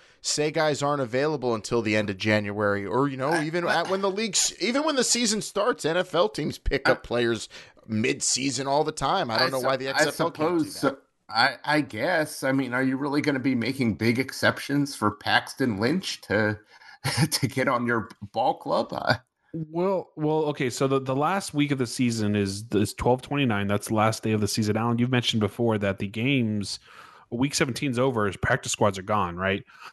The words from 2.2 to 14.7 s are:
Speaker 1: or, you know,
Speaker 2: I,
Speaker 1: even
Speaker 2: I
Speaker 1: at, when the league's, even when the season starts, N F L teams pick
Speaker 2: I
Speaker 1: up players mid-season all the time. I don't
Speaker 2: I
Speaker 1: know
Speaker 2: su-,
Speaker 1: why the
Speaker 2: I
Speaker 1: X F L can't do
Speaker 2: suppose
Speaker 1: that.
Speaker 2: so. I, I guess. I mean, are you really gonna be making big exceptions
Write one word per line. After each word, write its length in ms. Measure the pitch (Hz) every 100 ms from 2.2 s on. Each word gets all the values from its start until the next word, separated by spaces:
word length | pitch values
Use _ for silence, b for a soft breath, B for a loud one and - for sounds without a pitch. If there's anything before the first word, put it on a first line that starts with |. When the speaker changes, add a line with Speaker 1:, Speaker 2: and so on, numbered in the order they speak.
| 107 107 101 101 104 101 98
Speaker 1:
or, 220 | 113 143
you 80 | 131
know, 140 | 135
Speaker 2:
I, 120 | 170
Speaker 1:
even 240 | 151 170 170
Speaker 2:
I 140 | 147
Speaker 1:
at, 100 | 170
when 100 | 190
the 120 | 196
league's, 420 | 190 226 - - -
even 240 | 214 262
when 100 | 311
the 80 | 277
season 400 | - 233 233 214
starts, 420 | - 202 220 233
N 120 | 143 170
F 180 | -
L 140 | 156 208
teams 280 | - 151 -
pick 320 | - 139 143
Speaker 2:
I 40 |
Speaker 1:
up 100 | 123
players 460 | - 117 117 110 - B B - -
mid-season 800 | 107 127 139 - 120 135 123 139
all 160 | 139
the 80 | 151
time. 360 | 151 139 190 127
I 100 | 110
don't 100 | 131
Speaker 2:
I 20 |
Speaker 1:
know 100 | 131
Speaker 2:
su-, 60 | 127
Speaker 1:
why 100 | 131
the 120 | 135
Speaker 2:
I 20 |
Speaker 1:
X 160 | 135 156
F 140 | -
L 100 | 165
can't 280 | - 190 175
do 60 | 151
Speaker 2:
suppose 40 |
Speaker 1:
that. 60 | -
Speaker 2:
so. 180 | 139 - _ _ -
I, 280 | 113 131 123
I 160 | - 151
guess. 640 | 131 107 147 170 151 -
I 80 | 135
mean, 200 | 135 127
are 100 | 123
you 120 | 131 131
really 260 | 143 143
gonna 180 | 151 135
be 160 | 135 123
making 380 | 113 135 117
big 260 | 95 113 120
exceptions 760 | 127 - 104 - -